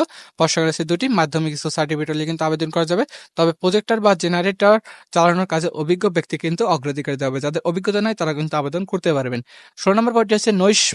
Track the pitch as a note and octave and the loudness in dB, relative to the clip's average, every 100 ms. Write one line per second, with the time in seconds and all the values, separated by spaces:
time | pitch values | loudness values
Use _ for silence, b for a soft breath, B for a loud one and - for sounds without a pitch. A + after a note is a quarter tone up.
0 | D#4+ B B - E3 - D#3+ D#3 D#3+ F3 | -2 B B -2 0 2 0 -2 -2 -2
1 | C4+ G#3 D#3+ D#3+ D#3+ D3 D#3 - D3+ D3+ | 0 2 2 0 -2 -4 -4 -4 -2 -2
2 | D3+ D#3 D#3 E3 D#3+ D#3 D#3+ E3+ E3 F3+ | -2 -4 -4 -2 -2 -2 -2 -2 0 0
3 | C#4+ B B - E3 D#3+ F#3 G#3 G#3 A3+ | -2 B B 0 0 2 0 0 0 2
4 | G#3 F#3 E3+ F3 F#3 G3 G3+ A3 B B | 2 2 0 0 -2 2 4 4 B B
5 | _ F3 E3+ F3 F#3 D#3+ E3 - D3+ F3+ | _ 2 4 2 0 -2 -2 -2 -2 0
6 | G#3 E3 - D#3+ E3 E3+ A3+ D#3+ C#3 C#3+ | 0 0 -2 -4 -2 0 0 0 -2 -6
7 | D3 C3+ C3+ C3 C#3+ D3+ F3 F3 F#3+ G3+ | -6 -4 -2 -2 -4 -2 -2 -4 -4 -2
8 | A3 G#3+ D#3+ D3 D#3 D3+ C#3+ E3+ G3 F#3 | -2 -2 -4 -4 -4 -4 -4 -4 -4 -2
9 | F3 C#3+ B2+ A#2+ B B B - F#3+ G3+ | 0 0 -2 -6 B B B -4 0 2
10 | A#3 A#3 G#3+ G#3+ A3+ G3 F#3+ G#3+ - | 2 2 2 2 2 4 4 4 0